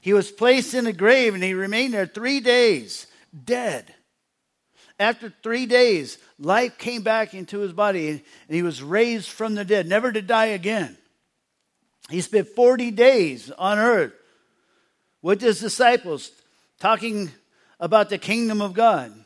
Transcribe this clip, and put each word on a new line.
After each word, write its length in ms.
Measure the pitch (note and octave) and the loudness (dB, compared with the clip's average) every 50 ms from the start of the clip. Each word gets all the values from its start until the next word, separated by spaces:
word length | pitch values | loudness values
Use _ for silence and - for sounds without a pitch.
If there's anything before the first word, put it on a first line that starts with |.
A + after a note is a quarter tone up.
He 120 | _ F#3 G3+ | _ 2 2
was 180 | G#3 F#3+ G3 | 2 2 0
placed 420 | - - A3+ B3 B3+ C4+ A#3+ - - | -4 -2 2 4 4 4 2 -2 -4
in 140 | B3+ A#3+ A#3 | -4 -4 -4
a 40 | |
grave 440 | G#3 E3 F#3 G#3+ B3+ C4+ B3+ A3+ G3+ | -4 0 4 4 4 6 4 2 0
and 80 | F#3 F3+ | -2 -4
he 100 | F#3+ F#3+ | -4 -2
remained 400 | F#3 F#3+ F#3+ G#3 A3+ B3+ C4+ A#3 | -4 -4 -4 -2 -2 -2 -2 -2
there 140 | G#3 F#3+ E3+ | -4 -4 -4
three 320 | - G#3 A3+ B3+ C#4 C#4 | -6 -8 -4 -4 -4 -2
days, 680 | A#3 B3+ A#3+ B3 B3 A#3 G3 C#3 A2+ G2 - - - _ _ _ _ _ _ D#3 B2+ | 0 2 2 4 4 4 2 0 -4 -10 -14 -16 -16 _ _ _ _ _ _ -20 -6
dead. 480 | G#3 A#3+ B3 B3 A3 D#3+ A#2+ G#2+ _ - _ _ _ _ _ _ _ _ _ _ _ _ _ _ _ _ _ _ _ _ _ | -4 -4 -4 -2 -6 -6 -6 -10 _ -20 _ _ _ _ _ _ _ _ _ _ _ _ _ _ _ _ _ _ _ _ _
After 320 | G3 G#3+ A#3 - A3+ A3 E3+ _ _ | 0 0 0 -2 -8 -18 -18 _ _
three 240 | A3 A3+ A#3+ C4 A#3+ | -6 -6 -4 -4 2
days, 500 | A#3+ B3 B3 A#3+ G#3 E3+ C#3+ A#2 - - _ _ _ _ | 4 4 4 4 4 0 -2 -6 -14 -20 _ _ _ _
life 400 | C#3+ D#3 F#3+ A3 A#3+ A#3+ - _ | -2 0 0 0 0 -4 -10 _
came 240 | - A3 A#3+ A#3 G3 | -12 -10 -10 -6 -2
back 320 | A3+ A3 A3+ A3 G#3+ - | -2 0 0 -2 -4 -6
into 240 | F#3+ F3+ - - G3+ | -16 -16 -12 -8 -8
his 120 | G#3 F#3+ | -6 -6
body 380 | E3 E3+ G#3 G#3 G3 F3+ D#3+ D3+ | -2 -2 0 0 0 -2 -4 -6
and 120 | D3+ C#3+ - _ - - _ _ | -8 -8 -12 _ -20 -20 _ _
he 140 | D3+ E3+ F3 | -4 -4 -2
was 180 | F3 D#3 B2 | -4 -6 -8
raised 480 | C3+ C#3+ E3+ G#3 A#3 A#3+ A#3 A3+ F#3 - | -10 -4 0 0 2 2 0 -6 -8 -10
from 240 | - - A3 A3 G#3+ | -10 -8 -6 -6 -4
the 100 | G#3 G#3 | -6 -2
dead, 220 | F3 G#3 G#3 F3+ | 0 0 0 0
never 260 | E3 F#3 G#3 A#3 B3+ | 0 0 0 0 0
to 120 | A3 A3 G#3 | -4 -4 -2
die 240 | F#3 A#3 A3 A3 A3 | 0 2 2 2 0
again. 500 | G#3+ F#3+ E3+ G3 A3 G#3+ E3+ C3 - _ _ _ _ _ _ _ _ _ _ _ _ _ _ _ _ _ _ _ _ _ _ - | -2 -4 -4 -4 -4 -4 -6 -6 -10 _ _ _ _ _ _ _ _ _ _ _ _ _ _ _ _ _ _ _ _ _ _ -10
He 120 | D3+ F3 | -8 -8
spent 260 | F3 - - G#3 F#3+ G#3 | -6 0 0 -2 -2 -2
forty 420 | - - B3 B3 B3+ B3+ B3 A#3+ | 0 4 4 4 4 4 0 -6
days 600 | A3 G3 A#3 B3+ C4+ A#3+ F#3 D#3 C3 A#2+ G#2+ A#2+ | 2 6 6 6 8 6 2 0 -2 -8 -14 -18
on 260 | C3+ - F3+ F#3+ G#3 G#3 | -12 -4 -2 -2 0 2
earth 360 | G#3+ A#3+ A#3+ G#3 D#3+ A#2 - _ _ _ _ _ _ _ _ _ _ _ _ _ _ _ _ _ _ _ _ _ | 2 2 4 2 2 -2 -4 _ _ _ _ _ _ _ _ _ _ _ _ _ _ _ _ _ _ _ _ _
with 180 | - E3 G3 G3+ | -2 -2 -2 2
his 200 | A3 A#3+ G#3+ D#3 | 2 0 0 0
disciples, 720 | A3 A3 - - B3+ A#3+ B3 A#3+ A#3+ F3+ D#3+ C3+ - - _ _ _ _ _ _ _ _ _ _ | -2 -8 -2 4 4 4 4 4 -2 -6 -10 -10 -10 -16 _ _ _ _ _ _ _ _ _ _
talking 500 | - G3 A3 G#3 F#3 A#3 G#3+ G#3 G3+ E3 B2+ A2+ _ _ _ _ _ _ _ _ | 0 0 0 0 -2 -6 -6 -6 -8 -8 -10 _ _ _ _ _ _ _ _ _
about 300 | - E3+ F#3+ A3 G#3 G#3 | -6 2 2 2 2 2
the 80 | G#3 G3 | -2 -8
kingdom 420 | - - G#3 A3+ A#3 A3+ G#3+ G#3 | -4 -4 -4 -2 -2 -2 -2 -2
of 140 | G#3 G3+ F#3 | -4 -4 -2
God. 400 | F#3+ A3+ A#3 G#3+ D#3+ B2+ A#2 G#2 G#2+ - | 2 2 4 2 2 -2 -8 -16 -20 -20